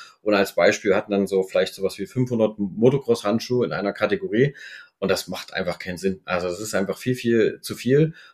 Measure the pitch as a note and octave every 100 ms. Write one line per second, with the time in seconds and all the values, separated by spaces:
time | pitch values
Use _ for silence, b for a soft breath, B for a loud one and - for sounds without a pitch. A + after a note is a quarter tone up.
0 | B B G#2 G2 G2 - F#2 A2 G#2+ G2
1 | - G2+ F#2+ F#2+ F#2 F#2 F#2+ - F#2+ -
2 | F#2+ B2+ B2 A#2 G#2+ A2 G2 G2+ A#2+ C#3
3 | A#2 A#2 G#2 A2 - B2 D#2 D#2+ G2+ -
4 | G#2 G2 F#2 G#2+ C#3+ B B B B _
5 | F#2+ F#2 - F#2 - - F2 - F#2 F2+
6 | F#2+ F#2 - F2+ F2+ F2 A2 F#2+ F#2+ -
7 | B2+ B2 A#2 A2+ G2+ - - - A#2+ C#3
8 | D#3+ B B